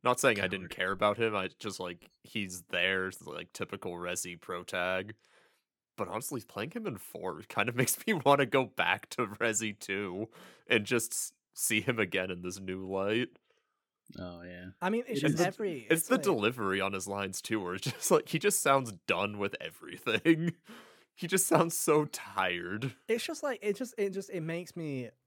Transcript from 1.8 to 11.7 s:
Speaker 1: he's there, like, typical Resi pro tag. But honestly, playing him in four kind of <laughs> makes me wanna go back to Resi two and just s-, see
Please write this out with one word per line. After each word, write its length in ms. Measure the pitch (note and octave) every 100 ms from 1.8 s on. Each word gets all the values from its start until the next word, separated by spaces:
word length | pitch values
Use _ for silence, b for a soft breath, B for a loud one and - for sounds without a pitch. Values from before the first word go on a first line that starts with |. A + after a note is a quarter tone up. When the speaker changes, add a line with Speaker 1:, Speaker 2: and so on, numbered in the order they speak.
| F2+ F2 - _
Speaker 1:
he's 400 | - A2 G2 F2+ E2
there, 400 | F2+ F#2 F#2+ F#2 F#2
like, 300 | D#2 D2 E2+
typical 400 | - F#2+ G2 F#2
Resi 460 | F2 F2 F2+ F2+ F2
pro 220 | - F2+
tag. 500 | F2+ F#2 F2+ F#2 G2+ A#2 b b b b b _ _ -
But 120 | F#2+
honestly, 340 | G2+ - C3
playing 300 | - - A#2
him 160 | A#3+ G#3+
in 100 | G#2+
four 420 | - - F#2 D#2+ -
kind 200 | - A2
of 60 | A#2+
<laughs> 60 |
makes 180 | B2+ - -
me 60 |
wanna 340 | G3 C#3 C#3 C3+
go 180 | C3+ B2+
back 440 | - F2 F#2+ -
to 160 | - A2
Resi 500 | G#2 A#2 G#2+ A2 G#2
two 500 | - G2 G2+ F#2 A2 B B B B
and 180 | A#2+ G#2
just 260 | B2 -
s-, 200 | - - _ _
see 280 | - -